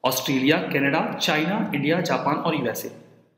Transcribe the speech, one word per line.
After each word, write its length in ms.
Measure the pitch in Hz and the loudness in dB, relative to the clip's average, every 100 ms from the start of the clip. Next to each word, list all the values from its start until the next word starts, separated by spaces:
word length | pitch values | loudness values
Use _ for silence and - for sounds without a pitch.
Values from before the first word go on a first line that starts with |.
ऑस्ट्रेलिया, 540 | 127 - - 135 135 165 185 | 0 0 0 2 4 2 2
कनाडा, 300 | 147 139 160 214 | 0 2 0 -2
चाइना, 580 | - - 156 156 214 214 | -2 0 2 0 -2 -2
इंडिया, 260 | 143 139 170 | -2 0 0
जापान 360 | 170 131 139 151 | 0 0 0 -2
और 200 | 170 160 | -2 -2
यूएसए। 340 | 120 107 - - - - _ | -2 -4 -8 -14 -20 -20 _